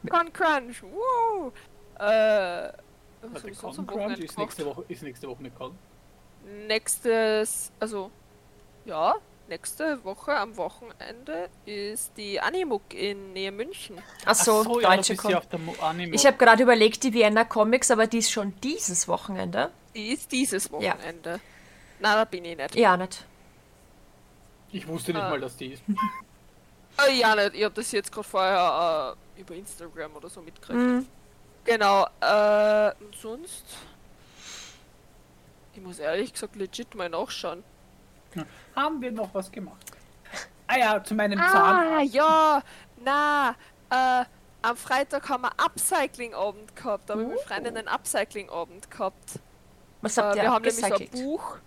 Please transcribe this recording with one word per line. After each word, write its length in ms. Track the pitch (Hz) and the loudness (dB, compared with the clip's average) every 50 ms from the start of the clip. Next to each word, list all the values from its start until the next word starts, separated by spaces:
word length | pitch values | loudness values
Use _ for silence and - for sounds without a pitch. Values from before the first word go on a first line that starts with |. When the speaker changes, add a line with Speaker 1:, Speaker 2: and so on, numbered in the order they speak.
| - - | -4 0
Speaker 1:
Con 240 | 370 339 339 339 | 0 0 0 -2
Crunch, 500 | - - 381 320 302 277 247 240 240 - | -4 -2 0 0 0 0 -2 -8 -16 -18
wow! 680 | - 185 254 392 466 523 508 480 466 453 427 381 311 247 - - - - - - - - - - | -18 -12 -8 -4 -2 -2 0 0 0 0 0 -2 -6 -8 -12 -14 -20 -20 -20 -20 -20 -20 -12 -4
Äh, 40 | |
was 720 | - 165 220 220 220 220 214 208 190 180 175 175 - - - - - - - _ _ - - - | 0 2 4 4 4 4 4 2 2 -2 -4 -8 -10 -10 -14 -16 -20 -20 -20 _ _ -20 -20 -20
Speaker 2:
Warte, 160 | - 226 233 156 | -18 -16 -14 -14
Speaker 1:
hab 20 | - 202 | -14 -14
ich 80 | 202 - | -14 -12
sonst 180 | - 247 262 | -14 -12 -10
Speaker 2:
Con 40 | - | -10
Speaker 1:
am 60 | 190 | -10
Speaker 2:
Crunch 140 | - 202 214 | -8 -6 -6
Speaker 1:
Wochenende 220 | 202 214 196 190 165 | -4 -6 -6 -8 -10
Speaker 2:
ist 140 | 151 - 208 | -10 -6 -6
nächste 240 | 208 208 - - | -6 -6 -6 -8
Speaker 1:
gemacht? 160 | 151 143 139 165 | -8 -8 -8 -10
Speaker 2:
Woche, 80 | 170 - | -12 -14
ist 140 | 175 - | -14 -12
nächste 260 | 156 143 123 - - 135 | -12 -14 -14 -14 -12 -14
Woche 140 | 120 120 | -12 -12
nicht 160 | 135 123 - - | -14 -18 -14 -14
Con? 180 | 131 135 185 190 - _ - - - - - - - - - - - 196 202 208 208 214 | -14 -14 -14 -18 -20 _ -20 -20 -20 -20 -20 -20 -20 -20 -20 -20 -20 -18 -18 -16 -6 -4
Speaker 1:
Nächstes, 1040 | 214 220 _ - - - - 240 226 226 226 220 214 214 214 220 - - - - - - | -4 -4 _ -4 -8 -2 0 2 2 4 4 2 2 0 0 -2 -4 -8 -10 -12 -8 -8
also, 300 | 214 220 220 202 190 208 - - - _ - - _ - - - - - - - - | -8 -6 -6 -8 -10 -10 -14 -20 -20 _ -20 -20 _ -20 -20 -20 -20 -20 -20 -20 -14
ja, 280 | 233 170 156 165 202 294 427 - _ - - - | -8 -4 0 2 2 2 0 -4 _ -20 -20 -12
nächste 560 | - - 165 - - - - 302 320 294 254 214 | -12 -12 -10 -10 -12 -8 -4 -2 -2 -4 -4 -8
Woche 300 | 190 196 - - - 285 | -12 -12 -8 -4 -2 -2
am 220 | 269 202 226 214 | -2 -2 -4 -4
Wochenende 920 | - 170 180 - - 247 226 - _ - - 220 233 262 277 311 339 359 349 - - - | -6 -6 -6 -8 -12 -20 -20 -18 _ -16 -16 -16 -16 -12 -10 -8 -8 -8 -10 -14 -20 -16
ist 500 | 208 208 202 202 208 214 233 - - _ | -12 -10 -8 -8 -8 -8 -10 -10 -12 _
die 240 | - 208 202 202 - | -12 -10 -6 -4 -2
Animuk 540 | - 220 320 370 370 302 233 202 - - - | -2 -2 -2 -2 -2 -2 -4 -6 -6 -10 -8
in 400 | - - 202 202 196 196 190 185 | -6 -4 -4 -4 -8 -12 -14 -10
Nähe 180 | 190 190 196 | -8 -8 -8
München. 460 | 196 202 240 330 392 - - - 208 180 - - - - - | -8 -8 -10 -10 -10 -16 -16 -16 -16 -18 -18 -20 -20 -6 0
Speaker 3:
Ach 100 | - 226 | 2 2
so, 260 | - - 233 214 214 | 4 6 4 4 4
Speaker 2:
Ach 40 | 220 | 4
so, 160 | 226 240 240 | 2 2 4
ja, 160 | 226 185 185 | 6 6 6
Speaker 3:
deutsche 180 | 190 190 - 196 | 6 4 0 -2
Speaker 2:
du 60 | 190 | 0
bist 20 | - | 0
ja 60 | 208 | 0
Speaker 3:
Con. 20 | 185 | 0
Speaker 2:
auf 120 | 175 - - | 0 -2 -4
der 100 | - 165 | -8 -8
Mo-, 160 | 160 165 175 - | -8 -8 -8 -4
Animuk. 320 | 170 156 160 175 180 170 - | -4 -4 -2 -2 -4 -2 0
Speaker 3:
Ich 100 | - 277 | 6 6
hab 120 | 277 - - | 6 6 8
grad 220 | 254 233 226 220 | 8 8 10 8
überlegt, 420 | 254 240 240 226 214 220 220 - | 8 6 8 8 6 4 4 2
die 100 | - 262 | -2 0
Vienna 320 | 214 240 214 208 214 220 233 | 4 6 4 6 6 4 2
Comics, 460 | - - 226 214 220 240 254 - - | 2 2 2 4 4 4 2 4 4
aber 160 | 240 214 214 | 4 4 4
die 120 | 220 226 233 | 2 2 0
ist 120 | 226 - | 0 0
schon 280 | - 220 202 202 180 - | 0 -2 -4 -4 -6 -6
dieses 440 | - 269 320 453 - - 180 170 - | -6 -6 -4 -4 -4 -4 -2 -2 -2
Wochenende. 640 | - 175 - - - 190 185 190 175 170 214 262 339 - - - _ - | -2 -2 -4 -4 -8 -6 -6 -6 -4 -2 -2 -2 -2 -4 -14 -20 _ -12
Speaker 1:
Die 180 | 220 208 220 | -10 -4 -4
ist 200 | 269 - - - | -4 -6 -6 -4
dieses 320 | 269 254 277 - 196 185 - | -2 0 0 0 0 -4 -4
Speaker 3:
Ja. 80 | - | -6
Speaker 1:
Wochenende. 680 | - 151 214 185 - - - - 170 170 156 165 170 196 - - - - - - - - - - - - | -6 -4 -2 -4 -4 -4 -8 -12 -12 -10 -10 -10 -10 -10 -12 -18 -20 -20 -20 -20 -20 -20 -20 -20 -10 -2
Na, 140 | 190 214 208 | 2 4 4
da 80 | 220 226 | 4 2
bin 180 | - - 180 175 | 0 -4 -10 -10
ich 100 | 170 170 | -10 -8
nicht. 180 | 156 135 - - | -8 -8 -4 2
Speaker 3:
Ja, 220 | - 233 202 180 | 4 6 6 6
nicht. 300 | 175 185 190 - - - - - - - - _ - _ _ _ _ _ _ _ - - _ _ _ - _ _ _ _ - - _ - - | 4 0 -6 -10 -16 -18 -20 -20 -20 -20 -20 _ -20 _ _ _ _ _ _ _ -20 -20 _ _ _ -20 _ _ _ _ -20 -20 _ -20 -14
Speaker 2:
Ich 160 | - 190 - 160 | -14 -12 -10 -8
wusste 240 | 165 165 - - | -10 -8 -6 -4
nicht 100 | 170 208 | -4 -2
Speaker 1:
Ah. 60 | 196 185 | -2 -2
Speaker 2:
mal, 120 | 160 135 | -4 -4
dass 180 | 131 123 - - | -6 -8 -10 -12
die 160 | 135 131 139 | -14 -14 -14
ist. 80 | - - - 208 1047 1047 1017 1047 1077 - _ - _ - - _ - _ _ _ _ - _ - - 285 | -10 -4 -4 -2 0 -2 -4 -4 -8 -18 _ -20 _ -20 -20 _ -20 _ _ _ _ -20 _ 0 4 4
Speaker 1:
Äh, 60 | 277 269 247 | 4 4 4
ja, 160 | 233 220 220 | 4 4 4
nicht. 200 | 208 202 202 - | 4 2 0 0
Ich 100 | - 208 | -2 -2
hab 100 | 214 - | -2 -2
das 180 | - 240 - | -6 -8 -4
jetzt 180 | - 202 202 - | -4 -4 -4 -4
grad 120 | - 214 208 | -10 -12 -10
vorher, 880 | - - 190 185 185 196 180 180 170 131 156 175 170 160 156 135 123 - - - - - | -4 0 0 2 2 4 4 4 2 2 2 0 0 0 -2 -2 -6 -8 -12 -18 -20 -20
äh, 40 | 185 | -20
über 120 | 190 - 170 | -18 -16 -16
Instagram 640 | 175 202 - - - 170 165 147 160 151 156 151 | -16 -16 -16 -16 -16 -18 -16 -12 -14 -14 -14 -14
oder 140 | 151 156 180 | -18 -20 -18
so 100 | - 190 | -20 -20
mitgekriegt. 380 | 160 165 - - - - 240 240 | -20 -20 -20 -20 -12 -4 0 0
Speaker 3:
Mhm. 280 | 247 247 247 247 262 - - - - - - - - - - _ - | 2 2 2 0 -2 -6 -14 -20 -20 -20 -20 -20 -20 -20 -20 _ 0
Speaker 1:
Genau, 400 | - 233 220 208 196 202 196 175 - - - | 0 2 4 4 4 6 4 2 0 -2 -2
äh, 720 | - - 196 208 208 208 208 208 208 214 214 214 214 208 - - | 2 2 4 4 4 4 4 4 4 4 4 4 4 2 0 -4
und 160 | 208 208 - - | -18 -20 -20 -14
sonst? 440 | - 220 226 269 339 - - - - - - - - - - - - - - - - - - - - - - - - - - - - - - _ - - - - - _ _ - _ - - - - - _ | -12 -12 -12 -12 -14 -16 -18 -18 -18 -20 -20 -20 -20 -20 -20 -20 -20 -20 -20 -20 -20 -20 -20 -20 -18 -18 -16 -16 -18 -20 -20 -20 -20 -20 -20 _ -20 -20 -20 -20 -20 _ _ -20 _ -20 -20 -20 -20 -20 _
Ich 80 | 202 | -18
muss 160 | 190 180 175 165 | -16 -16 -12 -6
ehrlich 340 | 151 151 160 190 226 247 | -4 -2 -2 -2 -4 -4
gesagt 240 | - - 226 202 - | -6 -12 -12 -12 -8
legit 380 | 208 196 185 - - 240 - - | -8 -8 -8 -8 -12 -12 -12 -8
mal 160 | 214 180 170 | -8 -6 -4
nachschauen. 520 | 165 165 208 - - - - 175 160 175 - - - _ - _ - - - - - - _ _ - | -4 -4 -4 -4 -6 -8 -6 -8 -8 -8 -14 -20 -20 _ -20 _ -20 -20 -20 -20 -20 -20 _ _ -12
Speaker 2:
Hm. 100 | 170 151 - - - - - - | -12 -12 -12 -16 -20 -20 -8 -4
Haben 260 | - 277 311 320 285 | -2 -2 -2 -2 -4
wir 120 | 247 247 | -6 -6
noch 200 | 226 220 214 190 | -6 -6 -8 -6
was 180 | - 196 190 - | -6 -8 -8 -8
gemacht? 340 | - - 185 - - - - - - - - - - - _ - - - - - _ - - | -12 -14 -14 -14 -16 -20 -20 -20 -20 -20 -20 -20 -20 -20 _ -16 -14 -14 -14 -14 _ -14 -2
Ah 100 | - 247 | 0 4
ja, 280 | 262 240 214 214 202 196 | 4 6 4 4 2 0
zu 100 | - 214 | -2 0
meinem 240 | 214 208 202 202 196 | 0 2 2 2 2
Speaker 1:
Ah, 140 | - 370 | 4 6
Speaker 2:
Zahnarzt. 600 | 381 381 392 392 381 359 330 320 320 311 277 277 214 | 8 8 8 8 8 6 6 4 4 2 2 2 4
Speaker 1:
ja, 480 | 269 302 320 320 320 311 311 294 277 - - - - - - - 240 240 | 4 6 6 8 6 6 6 4 2 0 -4 -20 -20 -20 -20 -20 -6 -2
na, 500 | 262 277 294 294 294 294 285 277 247 240 - - - - _ - _ | 0 2 2 2 2 2 2 2 0 -2 -6 -18 -20 -20 _ -6 _
äh, 340 | 247 254 262 254 254 254 247 - - - - - - - | 0 2 4 4 2 2 0 -2 -10 -20 -20 -20 -12 -4
am 140 | - 226 240 | -4 -4 -4
Freitag 520 | 233 - - 262 262 285 - 294 277 - - | -4 -4 -2 0 0 0 0 -4 -6 -4 -4
haben 140 | 277 247 | -4 -2
wir 100 | - - - | -2 -4 -2
Upcycling-Abend 1160 | - 302 330 - - - - 370 330 269 - - - 240 233 - - 190 208 190 208 214 - - | 0 -2 -2 0 -2 -2 0 0 0 0 -2 -4 -10 -12 -10 -4 -4 -4 -4 -4 -8 -20 -20 -20
gehabt, 340 | - - 254 208 196 _ - | -10 -4 -4 -4 -4 _ -6
da 60 | 208 | -4
hab 60 | 214 | -4
ich 80 | 220 254 | -4 -4
mit 80 | 359 508 | -4 -6
Speaker 3:
Oh. 40 | 571 | -6
Speaker 1:
Freundinnen 300 | - 208 202 208 233 226 226 | -6 -8 -6 -6 -6 -8 -8
einen 100 | 214 - | -6 -4
Upcycling-Abend 1040 | - 247 - - - 226 202 - - 208 190 - - 165 170 - 170 196 - - | -6 -4 -4 -4 -2 -2 -2 -4 -6 -12 -12 -10 -8 -10 -10 -10 -14 -20 -20 -20
gehabt. 480 | - - 208 190 - _ - - - - _ - - _ _ - - _ - - - - | -8 -6 -6 -6 -6 _ -20 -18 -18 -18 _ -20 -20 _ _ -20 -20 _ -20 -20 -20 -10
Speaker 3:
Was 140 | - 220 - 240 | -8 -2 0 0
habt 160 | 208 208 202 | 0 2 2
Speaker 1:
Äh, 40 | 208 | 2
Speaker 3:
ihr 40 | |
Speaker 1:
wir 80 | - 254 | 2 2
haben 100 | 247 220 | 2 4
nämlich 140 | 226 - 226 226 | 2 0 0 0
so 60 | 233 | 0
ein 60 | 196 | 0
Speaker 3:
upgecycelt? 320 | 202 - - - - 247 254 | 0 -2 -2 -6 -10 -8 -6
Speaker 1:
Buch, 320 | 277 311 - - - - - - | -6 -6 -6 -8 -10 -14 -14 -18